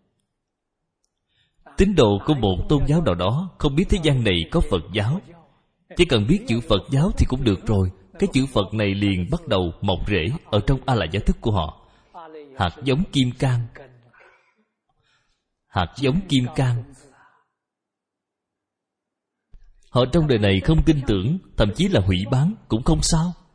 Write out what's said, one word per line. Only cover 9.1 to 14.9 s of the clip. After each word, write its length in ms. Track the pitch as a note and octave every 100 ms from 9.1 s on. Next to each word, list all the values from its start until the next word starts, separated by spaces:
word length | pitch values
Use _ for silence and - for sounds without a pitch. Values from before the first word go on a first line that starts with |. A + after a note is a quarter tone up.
| F#2 F2+
bắt 160 | E3+ -
đầu 240 | F#2+ F2 -
mọc 180 | G2+ F2+ -
rễ 180 | F#2+ E2+ D#3
ở 160 | - G#2 -
trong 140 | C3 -
A-la-gia 340 | A#2 E2 F#2+
thức 160 | - F3+
của 120 | A#2+
họ. 360 | G2+ D2+ - _ _ _ F3+ D#3+ D#3 D3 -
Hạt 180 | F3+ -
giống 200 | C3+ C3+ G3
kim 180 | C#3 B2 -
cang. 280 | C3 A#2+ A#2 - - - _ _ - _ _ _ _ _ _